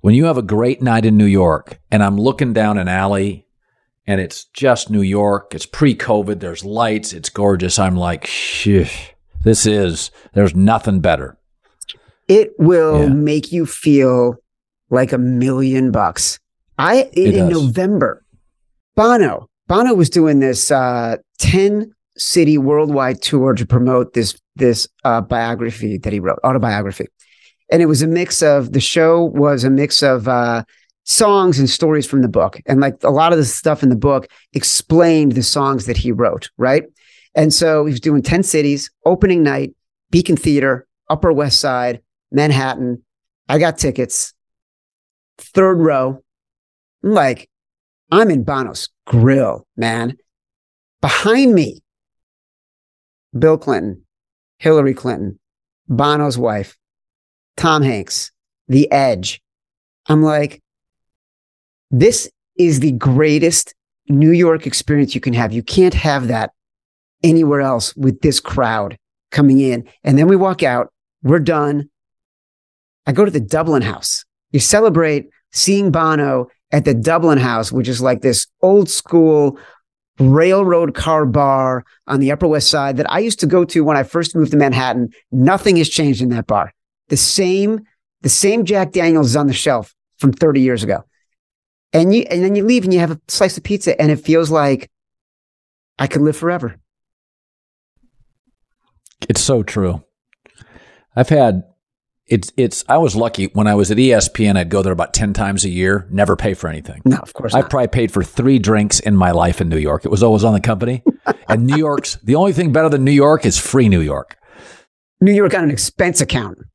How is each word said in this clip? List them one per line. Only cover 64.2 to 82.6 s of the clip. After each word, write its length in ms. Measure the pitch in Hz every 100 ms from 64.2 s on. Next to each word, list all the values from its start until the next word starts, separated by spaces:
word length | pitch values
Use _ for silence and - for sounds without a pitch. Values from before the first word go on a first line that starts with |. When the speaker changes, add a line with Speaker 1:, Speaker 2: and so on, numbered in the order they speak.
| 156
Speaker 2:
York 360 | 170 170 160 143
experience 480 | - - 147 139 127
you 60 |
can 120 | 135
have. 200 | 120 110
You 100 | 117
can't 300 | - - 180
have 340 | - 156 139 120
that 240 | 113 110 _ _ _ _ _ _ _
anywhere 380 | 170 165 156 143
else 340 | 135 120 - -
with 260 | 131 127
this 180 | 156 131
crowd 580 | - - 120 110 101 - _ _ _
coming 280 | - 143 135
in." 280 | 135 120 107 _
And 140 | 143 135
then 100 | 165
we 80 | 190
walk 280 | 190 185
out, 280 | 151 123 - _ _ _
we're 160 | 139 165
done. 500 | 151 156 147 147 143 _ _ _ _ _ _ _ _ _ _ _ -
I 60 |
go 120 | 131 202
to 60 |
the 80 | 160
Dublin 420 | 104 156 165 143
House. 420 | 117 92 - - - _ _
You 80 | 139
celebrate 720 | - 208 196 165 160 147 - _ _
seeing 380 | - - 196 196
Bono 560 | 160 160 156 139 131 123 _ _
at 140 | 147 147
the 80 |
Dublin 440 | 113 113 165 165 143
House, 340 | 123 113 110
which 160 | 123 120
is, 120 | 120
like, 200 | 127 123
this 260 | 131 117 - _
old 280 | 185 202 185
school 680 | - - 170 160 151 143 139 - _ _ _ _ _
railroad 760 | 131 143 175 190 190 170 160
car 320 | - 160 156 143
bar 580 | 147 139 135 131 127 - _ -
on 120 | 139
the 120 | 135
Upper 160 | 143 175
West 220 | 151